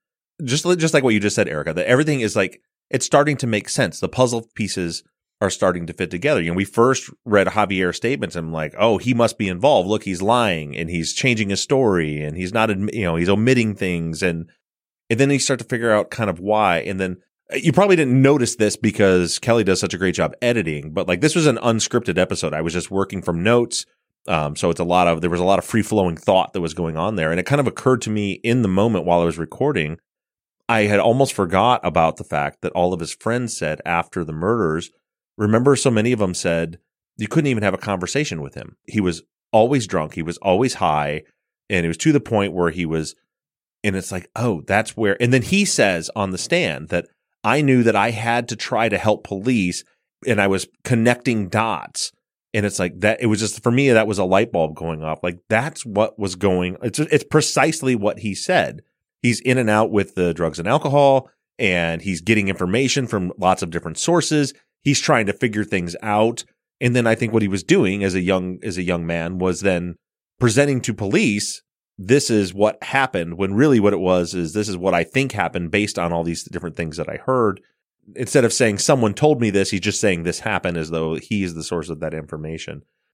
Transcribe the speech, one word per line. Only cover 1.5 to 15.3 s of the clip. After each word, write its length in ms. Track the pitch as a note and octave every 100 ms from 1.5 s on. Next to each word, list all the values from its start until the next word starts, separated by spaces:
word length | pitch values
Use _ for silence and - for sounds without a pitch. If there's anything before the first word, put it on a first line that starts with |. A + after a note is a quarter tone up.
| D2+ D2
that 140 | E2 F2+
everything 320 | B2+ D#3 C#3
is, 160 | A2 G#2+
like, 240 | F#2+ - _ _ _
it's 160 | C3 -
starting 320 | D3 D3 C#3
to 100 | A#2+
make 220 | G#2 -
sense. 320 | - G#2 -
The 80 | F#2
puzzle 400 | - B2+ A#2 - -
pieces 480 | G2+ - F2 E2 _ _ _ -
are 120 | G2
starting 340 | - F#2+ F2 E2
to 80 |
fit 160 | - F2
together. 320 | F2 C#3 B2+
You 80 | E2
know, 80 | F2
we 80 | G2
first 460 | - A#2+ C3 - -
read 240 | - G2+ F#2
Javier's 480 | G#2+ G2 F#2+ F2+ -
statements 400 | A#2 C#3 F2 F2
and 120 | D#2+
I'm 60 |
like, 200 | D#2+ D#2 -
"Oh, 200 | A2+ G2
he 160 | A#2
must 240 | A#2+ A2+ -
be 100 | G2
involved. 400 | F2 C3 B2 F#2
Look, 160 | G#2+
he's 180 | G2+ F2
lying 540 | G2 A#2+ A2 E2 D2 C#2+
and 140 | E2
he's 240 | F2 D#2+
changing 360 | - C3 A2+ G2
his 120 | G2
story 640 | - C3+ A#2+ F2+ D#2 D2
and 120 | D2+ E2
he's 160 | F#2
not, 180 | A2+ A2
admi-, 240 | F#2+ G#2
you 100 | A#2
know, 120 | F2+ E2
he's 120 | F2
omitting 460 | G2+ A#2 C3 A2 G2
things." 480 | F#2+ F2 E2 D#2
And, 260 | F#2 E2 E2 _ _ _ _ _ -
and 80 | A#2
then 100 | C#3